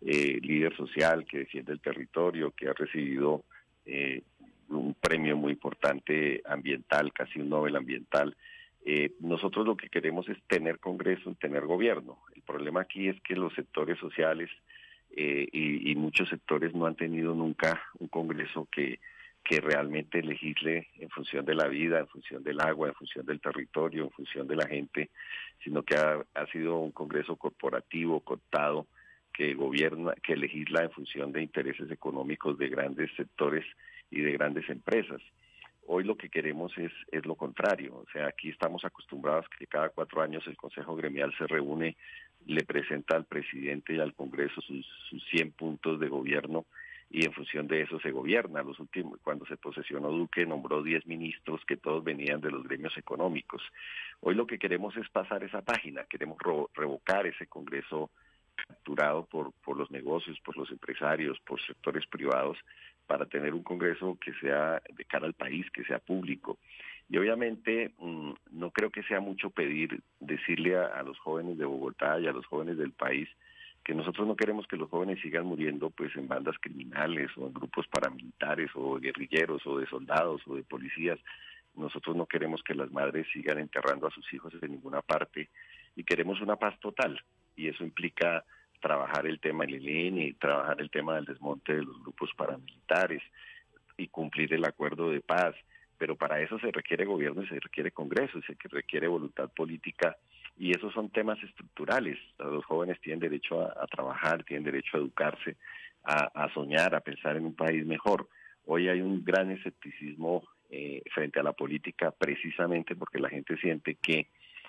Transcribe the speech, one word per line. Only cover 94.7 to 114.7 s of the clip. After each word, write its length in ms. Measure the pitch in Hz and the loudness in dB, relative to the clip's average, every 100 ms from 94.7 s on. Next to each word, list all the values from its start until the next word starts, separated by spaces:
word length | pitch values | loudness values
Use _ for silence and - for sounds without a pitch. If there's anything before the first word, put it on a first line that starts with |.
| - 73 78 82 | 2 -2 0 0
de 120 | 73 | 2
paz. 340 | - 85 87 - - - - - | 2 4 4 0 -12 -20 -18 -4
Pero 180 | 78 78 | -2 0
para 240 | 73 76 | 2 2
eso 160 | 80 110 | 0 -2
se 120 | 117 | -2
requiere 340 | 80 - 82 98 | -2 0 0 2
gobierno 380 | 87 73 80 | 2 0 -2
y 40 | 98 | -4
se 120 | 71 | -6
requiere 320 | - - 78 | -6 -4 -4
Congreso 480 | - 73 98 135 85 | -4 -2 0 0 -4
y 20 | |
se 120 | 76 71 | -10 -12
que-, 140 | - | -8
requiere 380 | 71 - 76 82 | -6 -2 0 2
voluntad 420 | 85 71 - 69 | 0 -2 -4 -4
política, 680 | - 80 80 - - 85 - _ - - - | -2 -4 -4 -8 0 0 0 _ -20 -18 -4
y 140 | 90 | 2
esos 220 | 90 104 | 2 2
son 160 | 113 107 | -4 -2
temas 320 | 110 110 107 | 0 0 -2
estructurales. 720 | 101 - - - 76 127 90 65 - - | -6 -16 -14 -6 0 2 2 -4 -10 -8
Los 260 | 71 73 - | -4 -2 0
jóvenes 340 | 80 90 87 | 0 2 -2
tienen 180 | 78 80 | -4 -2
derecho 420 | 82 73 - 82 | 0 -2 -2 0
a, 220 | 80 - | 0 -2
a 40 | 69 | -4
trabajar, 560 | - 67 67 80 82 | -2 -2 0 2 2
tienen 200 | - 73 | 0 -4
derecho 340 | 73 67 - 78 | -2 -2 0 0
a 20 | |
educarse, 580 | 69 - 76 - 82 - - - - _ | 0 2 0 0 -6 -8 -12 -16 -16 _
a, 400 | 73 76 69 73 | 0 2 2 0
a 100 | 71 | -2
soñar, 420 | 76 71 76 90 76 | 0 2 6 6 4
a 60 | |
pensar 360 | 73 71 73 78 | 0 -4 0 0
en 80 | 80 | 0
un 80 | |
país 320 | 78 80 80 78 | 0 2 4 2
mejor. 420 | 80 101 98 - - - - - | 2 4 4 2 -14 -20 -10 2
Hoy 220 | 85 90 | 4 6
hay 140 | 90 | 4
un 220 | 95 92 | 2 0
gran 280 | 87 95 95 | 4 4 4
escepticismo, 920 | 92 - - 73 - 73 76 82 90 - _ - | 0 -6 -10 -12 -10 -10 -4 0 0 -2 _ -12
eh, 340 | 69 71 69 - | -8 -8 -8 -4
frente 260 | - 73 71 | -2 0 2
a 40 | |
la 100 | 71 | 2
política 580 | - - 76 - - 82 | 0 -2 -2 -4 0 0
precisamente 840 | - 73 69 82 - 87 85 - - | 2 0 0 -2 0 2 2 -2 -6
porque 240 | - 67 | -4 -2
la 100 | 69 | -2
gente 280 | 71 69 80 | -2 -4 0
siente 380 | 90 78 78 76 | 0 0 -2 -2
que, 320 | - 78 - _ - - - | 2 2 0 _ -20 -20 -20